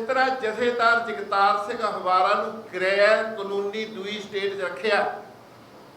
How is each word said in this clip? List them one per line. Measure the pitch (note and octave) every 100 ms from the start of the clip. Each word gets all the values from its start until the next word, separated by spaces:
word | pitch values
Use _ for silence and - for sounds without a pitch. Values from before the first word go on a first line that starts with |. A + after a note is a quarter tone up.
| A3+
ਤਰ੍ਹਾਂ | C4 C4
ਜਥੇਦਾਰ | B3+ G#3+ G#3 A#3+ A#3 A#3 A#3
ਜਗਤਾਰ | A3 G3+ G3+ G3 G3+ - B3
ਸਿੰਘ | A3+
ਹਵਾਰਾ | G#3+ G3 F3+ F#3 G3
ਨੂੰ | G#3 - - - F3+
ਗੈਰ | F#3 G3+ G#3 A3
ਕਾਨੂੰਨੀ | - G3+ G3 G3 G3+ G#3+
ਦੂਈ | A3 G#3 G3+ G#3+
ਸਟੇਟ | - G3+ G3 G3
'ਚ |
ਰੱਖਿਆ, | F3+ F3 A3 G3 F3 - - - - - - - -